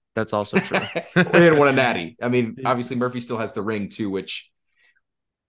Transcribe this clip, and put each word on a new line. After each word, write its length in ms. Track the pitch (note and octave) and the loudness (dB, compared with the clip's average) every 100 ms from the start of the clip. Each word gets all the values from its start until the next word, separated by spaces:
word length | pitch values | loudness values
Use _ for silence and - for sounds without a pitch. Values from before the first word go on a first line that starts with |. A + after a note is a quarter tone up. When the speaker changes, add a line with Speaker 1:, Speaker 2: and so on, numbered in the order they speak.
| _ - | _ -6
Speaker 1:
That's 180 | G#2+ | -4
also 260 | G#2 G2+ - | -2 -2 -2
true. 200 | - C#3 | -2 -4
Speaker 2:
<laughs> 360 | G#2 F3 - - | -4 -8 -2 0
He 80 | |
didn't 360 | F3 F#3 E3+ D#3 | 4 6 6 6
win 100 | C#3+ | 6
a 40 | |
natty. 440 | C3+ B2 G2 E2 - | 4 2 0 -6 -6
I 60 | A#2+ | -2
mean, 260 | B2 A#2 B2 | 0 0 -4
Speaker 1:
Yeah. 120 | B2+ | -2
Speaker 2:
obviously 260 | B2+ B2 B2 | -2 -2 -4
Murphy 240 | B2 B2 | -4 -4
still 160 | A#2+ A#2 | -8 -6
has 160 | A2 | -6
the 80 | - | -6
ring 280 | G2+ A2 G2 | -4 -4 -6
too, 200 | - G#2 | -6 -4
which 400 | F#2+ F#2 - - _ _ _ _ _ _ _ _ _ | -4 -6 -12 -14 _ _ _ _ _ _ _ _ _